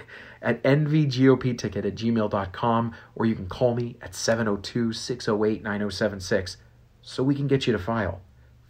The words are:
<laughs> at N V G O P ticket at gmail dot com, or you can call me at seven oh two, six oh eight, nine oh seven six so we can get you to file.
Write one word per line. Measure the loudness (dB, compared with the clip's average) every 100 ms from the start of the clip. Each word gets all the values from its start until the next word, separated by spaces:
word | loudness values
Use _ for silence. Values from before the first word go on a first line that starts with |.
| -12 -20
<laughs> | -20 -6
at | -2 0 4
N | 4 4
V | 4 2
G | 6 6
O | 6
P | 2
ticket | -2 -4 -2 -4
at |
gmail | -2 0 0 0
dot | -2 -4
com, | -2 0 2 0 -6 -16
or | -2 0
you | 0
can | -4
call | 0 2 2
me | -4 -8
at | -14 -4
seven | 0 0 0
oh | -2
two, | -2 -2 -2
six | -2 -6 -6 -2
oh | 0 0
eight, | 0
nine | -4 -4
oh | -4
seven | -2 -2 -2
six | -2 -2 -2 -10 -20 -20 -20 _ -12
so | -2
we | 0 0
can | 2
get | 2 2
you |
to | 0
file. | 0 -2 -2 -6 -14 -20 -20 -20 _